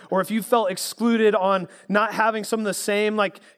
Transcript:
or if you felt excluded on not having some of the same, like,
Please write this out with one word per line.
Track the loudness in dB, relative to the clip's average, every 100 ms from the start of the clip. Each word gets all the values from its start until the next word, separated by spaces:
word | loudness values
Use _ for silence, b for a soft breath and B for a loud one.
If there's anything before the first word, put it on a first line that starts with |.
| B
or | -4
if | -2
you | -4
felt | 0 0 0
excluded | -4 -8 -4 0 2 4
on | 4 2 0 -2 B B
not | 0 0
having | 0 0 0
some | -4 -4
of | -2
the |
same, | -4 -2 0 0 0
like, | -2 -4 B